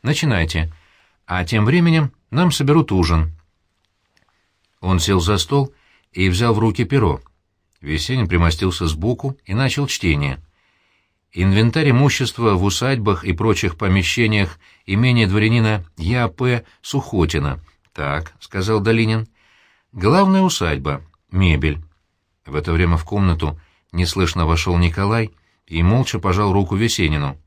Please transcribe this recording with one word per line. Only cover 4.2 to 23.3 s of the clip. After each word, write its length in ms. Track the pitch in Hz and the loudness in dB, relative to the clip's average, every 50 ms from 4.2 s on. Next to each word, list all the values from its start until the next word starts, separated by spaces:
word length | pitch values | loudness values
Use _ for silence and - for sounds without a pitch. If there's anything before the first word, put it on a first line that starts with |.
| _ _ _ _ _ _ _ _ _ _ _ _ | _ _ _ _ _ _ _ _ _ _ _ _
Он 180 | - 90 95 87 | -2 0 0 0
сел 220 | 82 - 98 92 | 2 2 2 2
за 160 | 82 87 104 95 | 2 2 0 0
стол 340 | - - 139 143 135 135 _ _ _ _ _ _ _ _ | -2 0 0 0 0 -2 _ _ _ _ _ _ _ _
и 160 | _ 90 95 95 | _ 0 0 0
взял 260 | 90 92 120 117 110 | 2 2 2 2 2
в 40 | 104 | 2
руки 260 | 113 113 - - 120 | 2 0 2 0 -2
перо. 360 | 95 139 139 113 85 69 65 - _ _ _ _ _ _ _ _ _ _ _ | 0 2 2 2 2 0 -2 -8 _ _ _ _ _ _ _ _ _ _ _
Весенин 460 | - 71 76 76 80 - 127 131 110 | -8 -6 -4 -4 -2 -2 -2 -2 -2
примостился 600 | 85 90 85 85 82 82 80 98 92 85 - 90 | 0 2 2 2 2 2 0 -2 -4 -2 -2 -4
сбоку 500 | 80 76 76 90 113 123 - - 135 135 _ _ | -4 -4 -2 -2 -4 -4 -4 -6 -8 -8 _ _
и 100 | - 95 | -8 -4
начал 320 | 113 135 131 - 143 143 | -2 -2 -2 -2 -4 -4
чтение. 540 | 135 - - - 87 76 71 71 69 65 - - _ _ _ _ _ _ _ _ _ _ _ _ _ _ _ _ _ | -4 -6 -4 0 0 0 0 0 -4 -6 -8 -14 _ _ _ _ _ _ _ _ _ _ _ _ _ _ _ _ _
«Инвентарь 580 | _ 90 92 95 95 104 113 117 113 160 156 143 | _ 0 2 2 4 4 2 2 2 2 2 2
имущества 640 | 120 120 139 139 - - 131 117 - - 117 110 101 | 4 4 4 2 2 0 -4 -4 -4 -2 0 2 2
в 100 | 90 95 | 2 2
усадьбах 600 | 101 95 - 120 131 135 120 104 104 98 - - | 0 0 0 -2 -2 -2 0 0 0 -2 -2 -2
и 80 | - | -4
прочих 440 | 87 80 107 110 101 - - 95 - | -4 -2 0 0 0 0 -2 -4 -4
помещениях 840 | - 107 98 95 98 90 - - - 117 107 107 104 98 87 - _ _ _ _ _ _ | -4 -2 0 2 2 0 0 0 0 0 0 2 0 -2 -2 -6 _ _ _ _ _ _
имения 400 | - 95 104 120 127 123 120 113 | -4 -2 0 2 2 4 2 2
дворянина 580 | 92 95 107 107 110 113 120 110 107 107 104 85 - _ | 2 2 2 2 2 2 2 2 0 0 -2 -6 -12 _
Я 320 | - 80 90 123 127 120 117 | -6 -4 -2 0 0 -2 -4
П 360 | - - 127 127 123 113 - _ _ _ | -4 -4 -2 -2 -2 -2 -4 _ _ _
Сухотина». 800 | _ - - 139 139 - - 95 82 76 85 76 71 73 65 - - _ _ _ _ _ | _ -6 -6 -6 -4 -2 0 0 0 0 0 -2 -2 -4 -6 -8 -12 _ _ _ _ _
«Так», — 400 | _ - 73 71 71 73 85 - _ _ | _ -8 -6 -4 -4 -6 -6 -10 _ _
сказал 400 | - - - 98 92 104 110 107 | -20 -10 -6 -6 -2 0 0 0
Долинин. 480 | 98 113 113 113 113 110 110 113 113 - _ _ _ _ _ _ _ _ _ _ _ _ | 2 0 2 2 0 0 -2 -4 -6 -8 _ _ _ _ _ _ _ _ _ _ _ _
«Главная 500 | _ 113 90 104 147 190 196 190 190 190 | _ -2 0 2 4 4 4 4 4 4
усадьба — 600 | 190 180 - - 95 82 73 67 65 73 71 71 - _ _ _ _ _ | 2 2 0 -2 -2 -2 -2 -2 -4 -6 -6 -6 -8 _ _ _ _ _
мебель». 500 | - 92 95 87 78 69 71 78 73 80 80 - _ _ _ _ _ _ _ _ _ _ _ | 0 2 4 4 4 2 2 -2 -2 -4 -10 -16 _ _ _ _ _ _ _ _ _ _ _
В 80 | 67 71 | -8 -6
это 180 | 76 73 87 | -6 -4 -2
время 240 | 85 82 90 85 85 | 0 0 2 2 2
в 80 | 80 80 | 0 -2
комнату 540 | - 104 101 98 92 | -4 -2 0 2 2